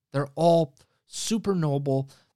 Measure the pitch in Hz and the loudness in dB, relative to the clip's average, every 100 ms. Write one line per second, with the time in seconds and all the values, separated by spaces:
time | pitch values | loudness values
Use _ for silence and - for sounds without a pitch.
0 | _ 139 139 - 170 165 160 _ _ _ | _ -6 -6 0 4 4 2 _ _ _
1 | _ - - 220 202 185 156 143 143 135 | _ -10 -4 -2 -2 0 0 -2 0 -2
2 | 135 - _ | -4 -12 _